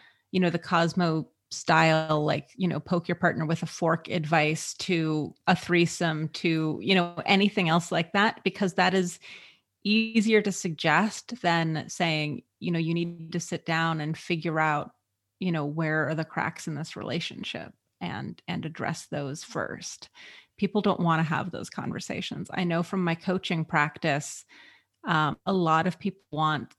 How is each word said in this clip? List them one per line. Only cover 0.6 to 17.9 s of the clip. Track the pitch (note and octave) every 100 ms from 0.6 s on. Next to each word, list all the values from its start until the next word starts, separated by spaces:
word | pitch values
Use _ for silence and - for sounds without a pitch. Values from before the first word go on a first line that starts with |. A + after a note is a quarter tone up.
| - F3 E3+ E3 F3 D#3+ - _ _
style, | - - D#3+ D#3+ D#3+ D#3 D3+
like, | D3+ D3+ - -
you | F#3
know, | D3+
poke | - F3 -
your | F3
partner | F3 E3 D#3
with | E3
a | E3
fork | - E3 E3 -
advice | E3 D3+ D#3+ D3+ D#3+ - -
to | - E3+ D#3+ D#3 C#3+ - -
a | F3+
threesome | - F3 E3+ - E3+ D#3 D#3
to, | - F3 D#3+ D#3 -
you | A2+ F#3+
know, | F3 F3 -
anything | G3 G3+ - E3+
else | E3 -
like | E3 E3+
that, | G3+ G#3+ -
because | - - G3
that | F#3 F3+
is | F#3+ F3+ - - - - _ _ _ G3+
easier | G#3+ A3 A3+ G#3+ G#3+
to | G#3
suggest | F3+ F#3+ D3+ D#3+ D3+ G#3+ - - A#3+
than | F3 E3+ D#3+ D#3 -
saying, | - E3+ D#3 D3+ - - _
you | F3
know, | E3+
"You | E3
need | E3+ E3+ E3+ D#3+
to | F3
sit | - E3+ -
down | E3 E3 D#3+
and | D3+ D#3+
figure | - E3+ E3 D#3
out, | D#3 D3 - - _ _ _ -
you | F#3
know, | E3 D3
where | D#3 D#3 D#3 C#3
are | D#3
the | D#3+
cracks | - - - -
in | C#3+
this | D#3+ -
relationship | - E3+ - - - - - - _